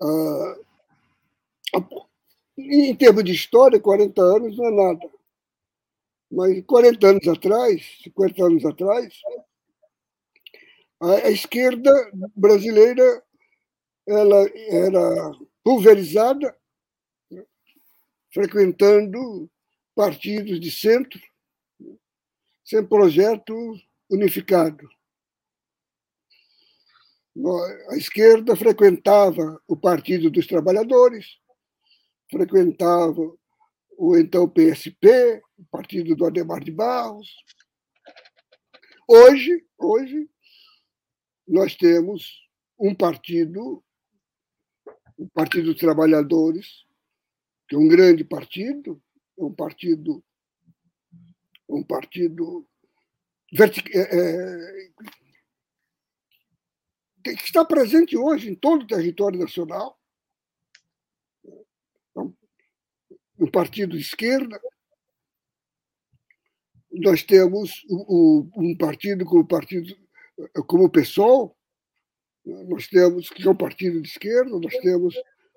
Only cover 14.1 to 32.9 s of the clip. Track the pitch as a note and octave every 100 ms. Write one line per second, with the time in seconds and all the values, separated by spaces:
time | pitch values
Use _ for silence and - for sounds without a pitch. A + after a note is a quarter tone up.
14.1 | G#3 G#3 G3+ G3 - - F3 F#3 F#3+ E3+
15.1 | - D#3 - - _ A3 B3+ G3+ G3+ E3+
16.1 | F#3 A#3 C#4 C#4+ - _ _ _ _ _
17.1 | _ _ F#3 - _ _ _ _ _ _
18.1 | _ _ F3 G3 G#3 F#3 F3 G3+ G#3 G#3
19.1 | A#3 B3+ F#3+ D#3+ _ _ _ _ - G3+
20.1 | D3 G3 G#3 G#3 F3 E3+ - G#3 A#3+ B3+
21.1 | - _ _ _ _ _ _ - G3+ _
22.1 | _ _ _ _ _ - A3 G3+ G#3+ F#3+
23.1 | D3+ G3+ A3 - A3 A#3 G#3+ _ _ -
24.1 | G3 G3+ - - F#3 D#3+ D3+ C#3+ _ _
25.1 | _ _ _ _ _ _ _ _ _ _
26.1 | _ _ _ _ _ _ _ _ _ _
27.1 | _ _ - C4+ F3 F3 - - C#4+ -
28.1 | - A3 A3+ A3+ G3+ A3+ - G3+ F3+ -
29.1 | G3+ G3 E3+ D#3 D#3 - E3 F3+ E3 -
30.1 | F3+ D#3+ D#3+ D#3+ F3 D#3 G3 A#3 B3+ B3
31.1 | A3+ - _ _ _ _ _ _ _ _
32.1 | _ _ - F3+ F#3+ F3 D3 F3